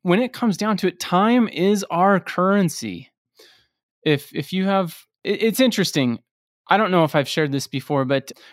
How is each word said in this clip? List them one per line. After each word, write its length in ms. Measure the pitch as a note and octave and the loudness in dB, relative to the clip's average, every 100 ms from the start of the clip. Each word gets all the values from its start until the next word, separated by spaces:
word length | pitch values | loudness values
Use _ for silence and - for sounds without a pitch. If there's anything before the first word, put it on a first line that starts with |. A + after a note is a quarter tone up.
when 180 | F3+ F#3 | 0 0
it 120 | B3+ | 0
comes 240 | - A#3 F3 | -2 -2 0
down 180 | G#3+ G3 | -2 0
to 100 | F3+ | -2
it, 120 | - | -4
time 480 | - F3+ A3 B3 A3 | -2 2 4 2 0
is 360 | D3+ F#3+ G#3 - | 0 0 0 -2
our 300 | E3+ G3 F#3+ | 0 2 2
currency. 880 | - - F#3 G3+ E3+ - A2 F2 - _ _ _ - _ _ _ _ _ | 0 -2 0 2 0 -2 -10 -10 -14 _ _ _ -20 _ _ _ _ _
If, 320 | - C#3+ - | -2 -2 -2
if 180 | D#3+ - | -10 -6
you 140 | F#3 F#3+ | -4 0
have, 320 | G3 E3+ - _ _ | 0 -2 -8 _ _
it, 180 | - G#3 | -6 0
it's 180 | A3 A3+ | 0 2
interesting. 580 | B3+ G#3 F3 D#3 B2 A#2 _ _ _ _ - | 0 2 0 0 0 -2 _ _ _ _ -2
I 80 | F#3+ | 0
don't 140 | G3+ | 2
know 140 | F3+ | 2
if 100 | D#3 | 2
I've 140 | D3+ C3 | 0 -2
shared 240 | - D3+ | -2 -2
this 140 | C3+ - | -2 -4
before, 380 | C#3 - C#3+ | -8 -2 -2
but, 280 | C3 C#3 - - - | 0 -2 -4 -20 -20